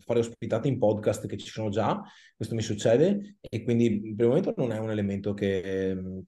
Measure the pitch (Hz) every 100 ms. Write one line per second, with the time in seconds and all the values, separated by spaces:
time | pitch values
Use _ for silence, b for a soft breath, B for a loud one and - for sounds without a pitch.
0 | - 117 117 - 113 110 143 113 104 107
1 | - - 101 101 - - 110 101 110 208
2 | B B B - 107 113 101 107 117 120
3 | 175 202 - - - 110 117 117 117 101
4 | 110 107 117 143 190 226 127 110 110 107
5 | 101 98 104 101 98 95 92 95 95 95
6 | 92 95